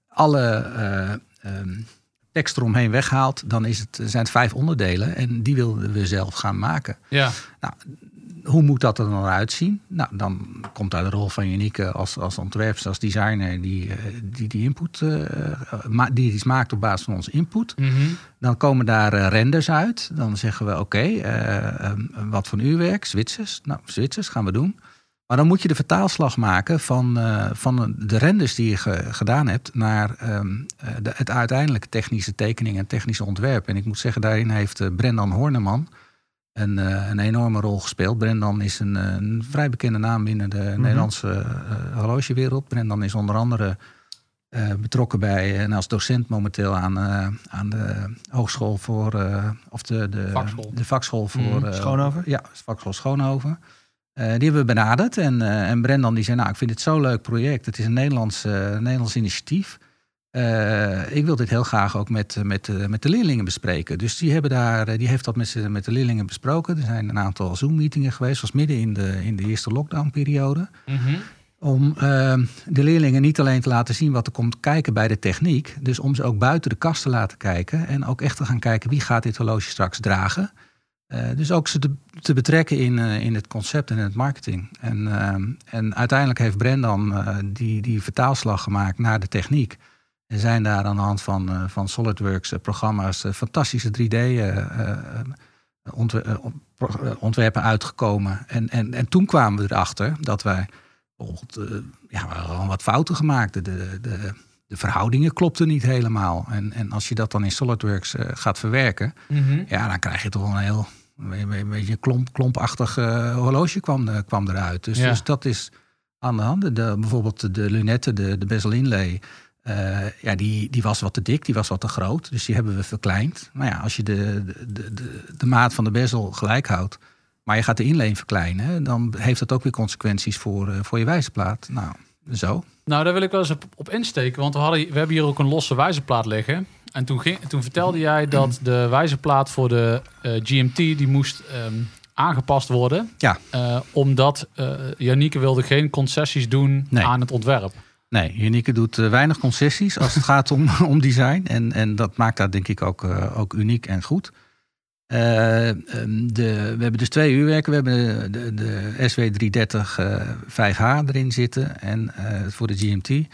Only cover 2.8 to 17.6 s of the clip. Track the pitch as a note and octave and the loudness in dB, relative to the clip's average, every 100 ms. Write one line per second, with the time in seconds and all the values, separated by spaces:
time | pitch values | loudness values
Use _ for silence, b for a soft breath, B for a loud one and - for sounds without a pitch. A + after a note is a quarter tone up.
2.8 | A#2 A#2+ C3 C3+ C3+ - - A2+ A2 A2 | 4 2 2 2 2 0 -2 -2 0 -2
3.8 | G#2+ - A2+ C#3 G#2+ B2 A#2+ B2+ D#3 C#3+ | -6 -8 -4 -2 2 2 2 2 0 2
4.8 | F#2+ F2+ A#2+ F3 B2 A#2 A2+ C#3 A#2 G#2+ | 2 2 0 -2 -2 0 0 2 2 0
5.8 | G2+ G#2 G2 G2 F#2+ - G#2 G2 G#2 D#2+ | -2 -2 0 -2 -2 -4 -4 -2 -2 -4
6.8 | - G#2 _ C#3 C3 B B - - - | -6 -12 _ 0 0 B B -12 -12 -10
7.8 | - - - - - - - D#3 D3 C3 | -18 -20 -20 -20 -20 -12 2 6 6 4
8.8 | B2 G#2+ G#2 G2+ G2 F#2 A2 - F3 G#3 | 2 0 0 0 0 0 0 0 -2 -2
9.8 | - F3 C3+ G2 G2 F#2 G2 - A2 - | -4 -6 -4 -4 -4 -4 -8 -14 -14 -6
10.8 | G2 F2+ F#2 G2+ G2 - F#2+ F#2+ G#2 - | -4 -2 -2 -2 -4 -2 -2 0 -2 -2
11.8 | F#2+ F#2 F#2+ - F#2 F#2+ F#2+ G#2 A2 G2+ | -4 -4 -6 -4 -6 -6 -6 -2 -2 -2
12.8 | F#2+ F#2 G#2+ G2+ G#2 G#2+ F#2 F2+ F#2 F#2+ | -4 -4 -2 0 0 0 -2 -2 -2 -4
13.8 | F#2+ G2 G#2 A#2 G#2 B2 G#2+ G#2+ B2 C#3+ | -4 -6 -8 -10 -10 -8 -4 -2 0 -2
14.8 | E3 - D#3 D3+ - - D3+ C#3 - G#2+ | -6 -4 -2 -2 -4 -4 -6 -6 -8 -10
15.8 | - A2+ B2+ B2+ B2 G#2 B2+ C3 A#2+ G#2 | -2 0 2 2 2 2 2 2 0 0
16.8 | G#2+ F#2+ - F#2 F2+ D3 E3 A3 | 0 -2 -2 -6 -2 -2 0 -2